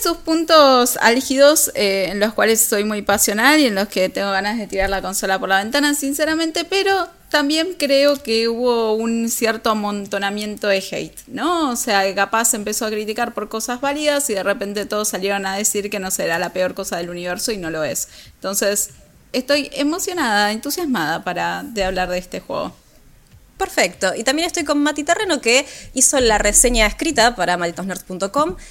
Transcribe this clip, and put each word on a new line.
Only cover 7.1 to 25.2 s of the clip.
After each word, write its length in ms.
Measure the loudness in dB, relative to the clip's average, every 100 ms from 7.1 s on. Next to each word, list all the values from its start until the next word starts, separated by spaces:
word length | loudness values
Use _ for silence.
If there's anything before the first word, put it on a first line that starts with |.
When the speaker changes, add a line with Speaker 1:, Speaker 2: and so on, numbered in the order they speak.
| -10 -2
Speaker 1:
también 440 | 0 2 0 -2 -2
creo 440 | 0 4 4 2
que 260 | -2 -2 0
hubo 420 | 0 0 0 0
un 380 | 0 0 -2 -2
cierto 400 | -2 -2 0 0
amontonamiento 1000 | -2 -2 -6 -6 -4 -4 -4 -6 -4 0
de 160 | 0 -2
hate, 280 | -6 -8 -12 -14
¿no? 420 | -4 -2 0 0
O 60 | -2
sea, 260 | 0 2
que 120 | 2
capaz 380 | 0 0 2 0
empezó 320 | -2 -4 -4
a 60 | -4
criticar 420 | -4 -4 -4 -4
por 160 | -4 -6
cosas 320 | -6 -6 -4
válidas 480 | -4 0 2 2 0
y 60 |
de 80 | -2
repente 420 | -2 -2 -4 -4
todos 240 | -4 -2 -2
salieron 380 | -2 -2 -2 -2
a 100 | -2
decir 320 | -2 -2 -4
que, 100 | -4
no 120 | -4
sé, 140 | -4
era 140 | -2 -2
la 140 | -2
peor 220 | -2 -2
cosa 240 | -2 -6 -6
del 100 | -6
universo 420 | -8 -6 -4 -4
y 60 | -4
no 140 | -6
lo 120 | -4
es. 260 | -4 -4 -8 -12 -20
Entonces, 560 | -12 -8 -2 0 0 -4 -10 -20 _ _
estoy 380 | -6 0 -2 -2
emocionada, 800 | -2 -2 -2 -4 -2 0 2 0
entusiasmada 720 | -2 -4 -4 -2 0 0 -2
para, 380 | -4 -4 -4 -4
de 200 | -6 -2
hablar 260 | -2 0 -2
de 80 | -4
este 220 | -6 -10
juego. 360 | -6 -6 -6 -10 _ -20 -20 -20 _ -20 -20 -8
Speaker 2:
Perfecto. 560 | -4 0 0 0 -2 0
Y 80 |
también 220 | 0 0 -2
estoy 180 | -2
con 180 | -2 0
Mati 220 | 0 0
Terreno, 360 | 0 0